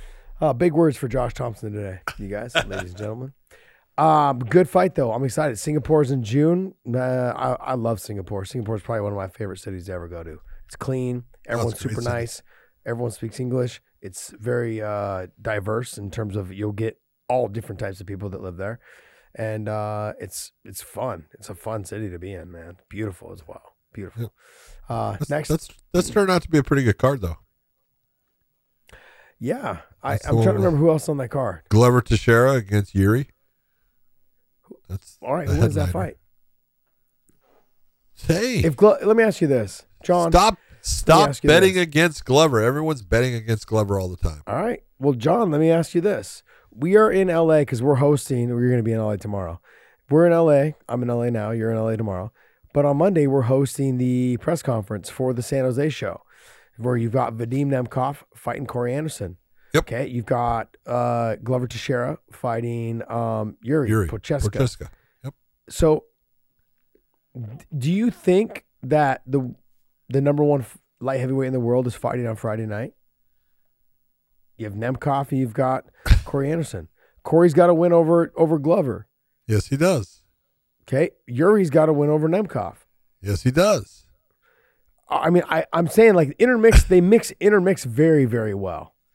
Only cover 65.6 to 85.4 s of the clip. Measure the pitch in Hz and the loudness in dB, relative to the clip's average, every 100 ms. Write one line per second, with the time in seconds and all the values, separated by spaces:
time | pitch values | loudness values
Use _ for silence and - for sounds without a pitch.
65.6 | - - 160 156 - _ _ _ _ _ | -12 0 2 2 -2 _ _ _ _ _
66.6 | _ _ _ _ _ _ _ 127 107 131 | _ _ _ _ _ _ _ -14 -14 -16
67.6 | - 147 135 190 233 - - 185 220 - | -12 -6 -2 0 -2 -2 2 2 2 -6
68.6 | - _ 127 151 143 131 - 139 127 - | -20 _ 0 2 2 0 -4 -4 -4 -10
69.6 | _ _ _ _ - 131 139 147 147 143 | _ _ _ _ -4 0 2 2 2 2
70.6 | 117 - _ _ 127 131 131 135 131 131 | -2 -14 _ _ -4 -4 -2 -2 -2 0
71.6 | 117 123 123 - 123 127 117 110 113 107 | 0 0 0 -4 -4 -4 -6 -6 -6 -6
72.6 | 110 104 127 - _ _ _ _ _ _ | -6 -8 -10 -14 _ _ _ _ _ _
73.6 | _ _ _ _ _ _ _ _ _ - | _ _ _ _ _ _ _ _ _ -14
74.6 | 107 101 120 131 147 139 135 135 123 110 | -12 -6 -6 -4 -2 -2 -2 -2 -2 -2
75.6 | 131 131 - _ - - - 143 139 160 | -2 -2 -6 _ 4 4 2 -4 -2 -4
76.6 | 143 92 80 _ _ _ - 165 175 147 | -6 -10 -14 _ _ _ 0 4 6 6
77.6 | 175 165 175 170 160 170 165 - 160 160 | 6 4 4 4 4 4 2 0 2 2
78.6 | 143 202 139 95 - _ _ _ - 107 | 2 0 0 -6 -12 _ _ _ -2 -2
79.6 | - 139 170 156 95 _ _ _ _ _ | 0 0 2 0 -4 _ _ _ _ _
80.6 | _ _ - 131 175 - - 120 175 214 | _ _ -4 -2 -2 -4 -8 0 4 4
81.6 | 175 160 156 147 147 151 160 185 196 117 | 4 4 4 4 2 2 2 0 -2 -6
82.6 | 92 - _ _ _ _ 98 95 127 143 | -8 -10 _ _ _ _ -4 -2 2 2
83.6 | 202 170 98 _ _ _ _ _ _ _ | 2 2 -4 _ _ _ _ _ _ _
84.6 | _ _ _ _ - 147 160 175 | _ _ _ _ -6 -2 2 2